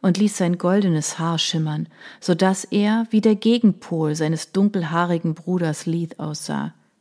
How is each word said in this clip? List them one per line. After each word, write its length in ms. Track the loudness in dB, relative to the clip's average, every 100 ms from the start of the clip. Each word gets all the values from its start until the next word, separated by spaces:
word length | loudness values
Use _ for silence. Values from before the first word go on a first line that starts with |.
und 160 | 2 2
ließ 200 | 0 2
sein 220 | 0 0
goldenes 580 | 2 2 2 0 -2 -6
Haar 220 | -4 -2
schimmern, 480 | -2 -2 -2 -4 -8 _ -20 -10
so 160 | -2 2
dass 300 | 2 0 -2
er 420 | 0 2 0 2
wie 120 | 2
der 140 | 4 2
Gegenpol 760 | 2 4 4 2 -4 -2 -2
seines 380 | 0 0 -2 -2
dunkelhaarigen 840 | 0 2 0 -2 -2 0 0 -2
Bruders 540 | -4 -4 -2 -2 -4 -4
Leith 320 | -4 -4 -6
aussah. 560 | -10 -8 -6 -6 -6 _ _ _